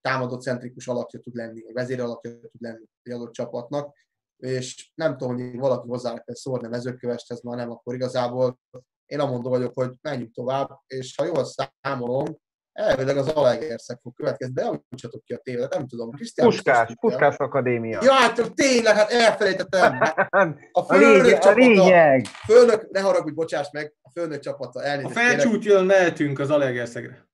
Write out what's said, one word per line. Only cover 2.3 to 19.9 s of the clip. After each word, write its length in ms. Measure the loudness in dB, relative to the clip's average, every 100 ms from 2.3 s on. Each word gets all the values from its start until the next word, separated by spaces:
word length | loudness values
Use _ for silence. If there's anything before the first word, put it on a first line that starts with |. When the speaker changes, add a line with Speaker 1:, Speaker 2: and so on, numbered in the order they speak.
| -18
Speaker 1:
tud 200 | -20 _
lenni 240 | -16 -16 _ _
egy 100 | -16
adott 200 | -14 -14
csapatnak, 640 | -12 -10 -10 -8 -10 -10 _ _ _ _ _
és 540 | -8 -8 -8 -16 -20
nem 220 | -6 -4 -4
tudom, 180 | -8 -8
hogy 200 | -8 -4
valaki 300 | -2 -2 -6
hozzá 340 | -8 -8 -10
kell 120 | -14
szórni 320 | -14 -8 -8 -8
a 40 |
Mezőkövesdhez, 680 | -10 -10 -10 -8 -10 -10 -14
ma 140 | -12
nem, 160 | -10 -10
akkor 240 | -12 -12
igazából 640 | -8 -6 -4 -4 -2 -4 -4 _ -20 _ _ _
én 140 | -6
amondó 300 | -4 -4 -4
vagyok, 240 | -4 -4
hogy 160 | -4 -6 -6
menjünk 320 | -10 -10 -10
tovább, 340 | -10 -6 -4 -6 -10 _
és 280 | -14 -12 -6
ha 80 |
jól 200 | -4 -2
számolom, 920 | -4 -6 -10 _ -8 -6 -4 -4 -6 -10 _ _ _
elvileg 440 | -6 -2 0 0 -2
az 100 | -2
Zalaegerszeg 720 | 0 2 0 -6 -10 -12 -16
fog 120 | -16
következni, 400 | -8 -8 -6 -8
de 80 | -6
nem 200 | -6 -6 _ -16
csatok 280 | -16 -18
ki 80 | _
a 60 | -14
tévedet, 360 | -10 -8 -6
nem 120 | -6 -8
tudom, 240 | -12 -12
Krisztián 380 | -12 -14 2 2
biztos 160 | 2
Speaker 2:
Puskás, 220 | 2 2 0
Speaker 1:
tudja. 140 | -2
Speaker 2:
Puskás 360 | -2 2 0 0
Akadémia. 640 | -4 -2 0 -2 -4 0
Speaker 1:
Ja, 100 | 4
hát 420 | 4 2 0 -4
tényleg, 400 | 0 2 2 4
hát 160 | 4 2
elfelejtettem. 880 | 4 2 4 -2 -2 -2 2 2